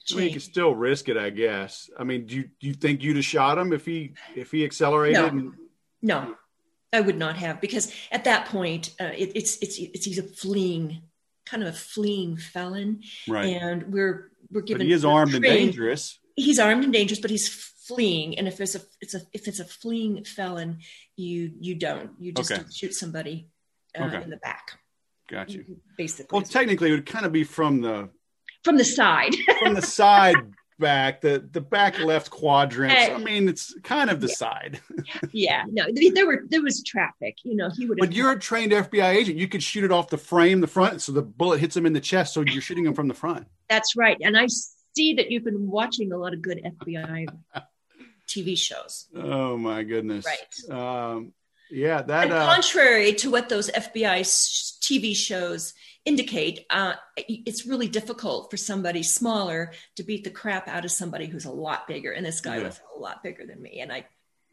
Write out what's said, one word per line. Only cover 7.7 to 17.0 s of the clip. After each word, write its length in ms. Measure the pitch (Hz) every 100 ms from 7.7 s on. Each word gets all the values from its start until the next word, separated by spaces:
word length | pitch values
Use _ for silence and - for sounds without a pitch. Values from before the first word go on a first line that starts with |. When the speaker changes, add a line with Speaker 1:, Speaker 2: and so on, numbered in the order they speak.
| 240 - - -
Speaker 2:
at 120 | 240 247
that 200 | 220 -
point, 480 | 202 175 165 165 -
uh, 60 | 175 -
it, 160 | 190 208
it's, 220 | - -
it's, 160 | 202 -
it's, 260 | 170 185 202
he's 120 | 180
a 60 |
fleeing, 800 | 190 - 190 202 185 165 156 160 - _ _ _ -
kind 160 | 226
of 80 | 180
a 80 | 165
fleeing 600 | - 214 208 202 175 160
felon. 640 | 160 180 180 196 208 214 - - -
Speaker 1:
Right. 180 | 214 196 175
Speaker 2:
And 300 | 175 175 196
we're, 380 | 196 196 180 - _ -
we're 100 | 208
Speaker 1:
But 40 | 208
Speaker 2:
given 200 | 165 143
Speaker 1:
he 60 |
is 120 | 170 147
armed 300 | 151 147 131
and 80 |
Speaker 2:
trained 280 | 123 113 -
Speaker 1:
dangerous. 480 | 147 113 147 - - _ -
Speaker 2:
He's 240 | 269 240
armed 240 | 214 233
and 100 | 277
dangerous, 260 | 226